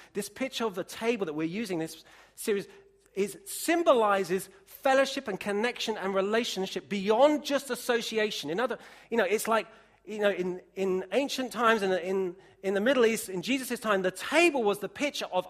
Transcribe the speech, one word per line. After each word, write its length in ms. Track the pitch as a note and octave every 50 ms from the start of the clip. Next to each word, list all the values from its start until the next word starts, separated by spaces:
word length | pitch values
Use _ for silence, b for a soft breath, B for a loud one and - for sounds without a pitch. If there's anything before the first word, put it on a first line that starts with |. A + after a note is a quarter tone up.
| B B -
this 140 | G3+ G3+ -
picture 360 | - - C4 - - - A#3
of 100 | A3 F#3
the 100 | F#3+ E3+
table 420 | - - - A3+ A#3 B3 G3 G3
that 80 | D#3+ D3
we're 120 | D#3 D#3+
using 320 | D#3+ F3 A3 A#3 F#3 F3+ D#3+
this 240 | D#3+ D#3+ - - B B B B B B B
series 320 | - - A3+ G3+ G3+ - B B B B _ _ _ _ _ -
is, 240 | F#3+ G3+ G3+ - - -
symbolizes 1040 | - - - - D#4 E4+ E4+ E4+ E4+ C#4 A#3 G#3+ G#3 G3 G3 F#3+ D#3 F#3 F#3+ - - B B B
fellowship 640 | _ - - - C4+ C4+ C4+ C4+ C4+ - C#4 C4+ A3
and 100 | F#3+ -
connection 600 | - G#3 G3+ G3+ A3 B3 A#3 - - A#3 G#3+ F3+
and 160 | F3+ G3 F#3+
relationship 720 | F#3+ F#3+ G3+ A3 A#3 A#3+ - - F#3 F#3+ F#3 - F#3+ - -
beyond 560 | G3+ G3+ F#3 G#3 G#3+ A3+ C#4 D4+ D4+ C#4 D4
just 260 | - C#4 C4+ - -
association. 800 | A#3+ - - - A#3+ A#3 A3+ - A3 G#3+ G#3+ A3 - - - C#3+
In 100 | E3 G#3
other, 200 | B3+ B3 A3 B B B B B B B
you 80 | A#3 A#3
know, 60 | G3
it's 220 | F3 G3+ A3+ -
like, 220 | G#3+ A3+ A3 F3+ - B B B B B B _
you 120 | - G#3+ G#3
know, 120 | G#3 G3+
in, 300 | F#3 E3+ F3+ F#3 F3+ F3+ - _ -
in 300 | F#3+ F#3+ F#3+ F#3 F#3 - -
ancient 400 | G3 B3+ C#4+ C4 - C4 C4 A3
times 300 | - A3 A#3+ A3 A3+ G#3+
and 100 | G3 F#3+
in, 420 | F#3 F3 E3 F#3 F#3+ F#3+ F#3+ F3+ F3 B B B B B -
in 100 | F#3+ G3+
the 60 | G3
Middle 260 | G#3 C4 C#4+ B3+ A3+
East, 220 | A3 A3+ G#3 - -
in 140 | F#3 F3+
Jesus' 360 | D#3+ G3+ C4+ C4+ B3 B3 A#3+ -
time, 240 | - A3 G3+ F#3+
the 80 | F3+ F#3
table 540 | F#3 - - - C#4 D#4+ F4 E4+ C#4 C4 A3
was 160 | G3+ G3 -
the 80 | G3 F#3+
picture 380 | - - C#4+ C#4+ - - G#3+ -
of 160 | F3+ F#3 F3+